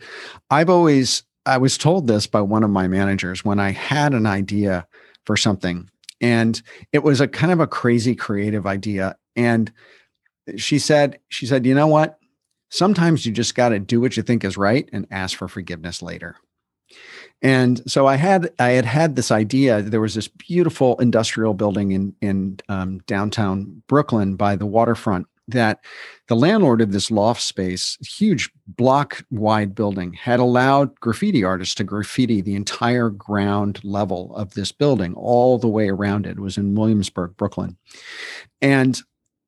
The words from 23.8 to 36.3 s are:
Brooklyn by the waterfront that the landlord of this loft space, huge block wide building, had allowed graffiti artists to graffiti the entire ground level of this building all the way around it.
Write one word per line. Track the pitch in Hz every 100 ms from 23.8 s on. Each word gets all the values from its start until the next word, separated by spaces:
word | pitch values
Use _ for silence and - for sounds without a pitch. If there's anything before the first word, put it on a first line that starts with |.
| -
Brooklyn | 139 147 117 98 95
by | 101 101
the | 104
waterfront | 107 117 113 - 92 - _ -
that | 117 110 104 - - - - -
the | 117
landlord | 151 220 170 117
of | 110
this | 98 -
loft | 107 104 98
space, | - - 92 90 - -
huge | - - 214 147 - _ -
block | 95 123 135 143 - -
wide | 117 107 110 104
building, | 104 104 95 90
had | 87 - 123
allowed | 123 123 131 139 139 -
graffiti | 117 110 208 170
artists | 92 92 92 -
to |
graffiti | 98 101 98 - 127 110
the | 95 101
entire | 101 - 120 123 117
ground | 101 - 104 101 101 101 98
level | 101 101 101 90 92 -
of | 101
this | 101 95
building | - 147 123 87 87
all | 110 120 123 123
the | 117
way | 107 104
around | 95 101 101
it. | 92